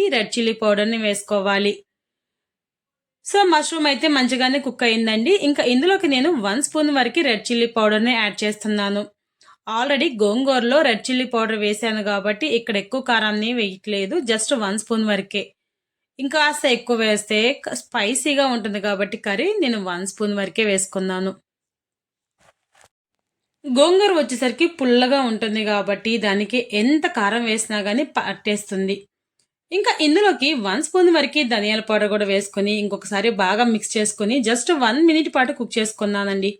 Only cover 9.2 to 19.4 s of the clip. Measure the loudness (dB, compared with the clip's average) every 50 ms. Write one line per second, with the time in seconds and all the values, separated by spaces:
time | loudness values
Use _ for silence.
9.2 | _ _ _ _ -20 -20 -20 _ _ -6 -4 -2 0 0 0 0 0 -2 0 2
10.2 | 2 2 2 2 2 2 2 2 2 4 4 4 4 4 2 0 -2 -4 -2 -2
11.2 | -2 -2 -2 -2 0 0 -2 -2 -2 -2 -2 -2 -4 -4 -4 -2 -2 -2 -4 -2
12.2 | -2 -4 -4 -2 -2 -2 -2 -2 -2 -2 -2 -4 -2 -4 -6 -6 -2 0 0 2
13.2 | 2 0 -2 -2 -2 -2 -2 -2 -4 -4 -6 -8 -8 -6 -4 -4 -4 -2 -4 -4
14.2 | -2 -2 -2 -2 0 -2 -2 -2 0 -2 -4 -4 -4 -4 -2 -2 0 0 0 -2
15.2 | -2 -6 -6 -8 -8 -8 _ _ _ _ _ _ _ _ _ _ _ _ _ -8
16.2 | -8 -2 0 2 2 0 0 0 0 0 0 0 0 -2 -2 0 2 0 0 0
17.2 | -2 -2 -2 0 2 0 0 -2 -6 -10 -10 -10 -12 _ -4 -2 -2 -2 -2 -2
18.2 | -2 0 0 2 2 0 0 -2 -4 -4 -6 -4 -2 -4 -2 -2 -4 -4 -6 -8
19.2 | -6 -4 -4 -2